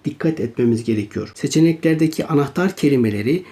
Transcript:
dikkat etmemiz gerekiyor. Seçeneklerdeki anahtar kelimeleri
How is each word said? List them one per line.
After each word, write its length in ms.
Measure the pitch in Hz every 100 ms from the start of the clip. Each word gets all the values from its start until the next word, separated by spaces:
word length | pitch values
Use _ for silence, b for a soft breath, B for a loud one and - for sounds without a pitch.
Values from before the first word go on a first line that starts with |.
dikkat 360 | - - 165 160
etmemiz 440 | 107 - 123 113
gerekiyor. 480 | 117 107 101 104 104
Seçeneklerdeki 920 | - - 160 165 165 165 160 160 160 151
anahtar 500 | 151 139 - 190 -
kelimeleri 680 | 147 135 113 104 104 175 -